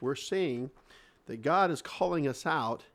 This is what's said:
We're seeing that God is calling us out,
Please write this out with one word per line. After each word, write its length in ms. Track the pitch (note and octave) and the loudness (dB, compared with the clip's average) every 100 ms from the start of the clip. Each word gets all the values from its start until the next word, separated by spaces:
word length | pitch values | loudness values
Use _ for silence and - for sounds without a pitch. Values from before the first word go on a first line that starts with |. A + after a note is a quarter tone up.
We're 140 | B2 | -4
seeing 560 | C#3 - F#3+ E3+ B2 C3 - - - - _ - | -4 -2 0 0 -2 -6 -10 -20 -20 -20 _ -12
that 160 | A#2 | -4
God 280 | C3 F3+ F#3 | 2 4 4
is 120 | D3 | 2
calling 440 | - - F#3 E3+ C#3+ | -4 -2 0 2 0
us 200 | B2+ E3+ | 0 0
out, 380 | D#3+ A#2 A#2 - | 0 0 -4 -8